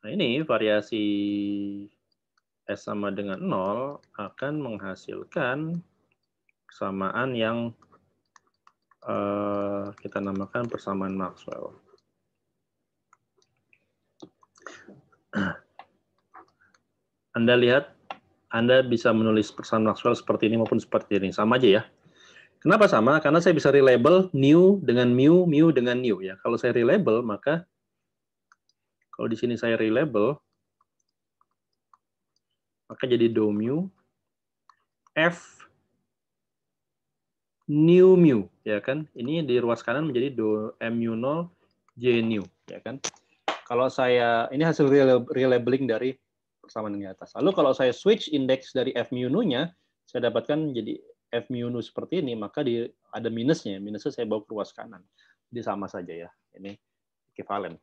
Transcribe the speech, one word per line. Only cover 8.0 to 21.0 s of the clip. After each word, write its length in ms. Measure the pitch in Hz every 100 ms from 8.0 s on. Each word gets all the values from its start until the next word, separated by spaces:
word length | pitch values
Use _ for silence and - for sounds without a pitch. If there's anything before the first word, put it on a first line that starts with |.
| _ _ _ _ _ _ _ _ _ _
eh, 880 | 117 104 101 101 101 101 101 101 101 101
kita 240 | 98 101
namakan 480 | 98 98 98 123 120
persamaan 480 | - - 98 95 95
Maxwell. 560 | 90 - - - - - _ _ _ _ _ _ _ _ _ _ _ _ _ _ _ _ _ _ _ _ _ _ _ _ - _ _ _ - - - - _ _ _ 101 95 - _ - - _ _ _ _ - - _ _ _ _ _ _ _ _ 117
Anda 180 | 117
lihat, 400 | 120 123 131 143 _ _ - _ _ _
Anda 320 | 117 120 131
bisa 320 | 127 117 123
menulis 400 | 110 110 110 104
persamaan 400 | - - 113 110
Maxwell 240 | 101 120 120
seperti 320 | - - 110
ini 80 | 117
maupun 240 | 110 113
seperti 400 | - 110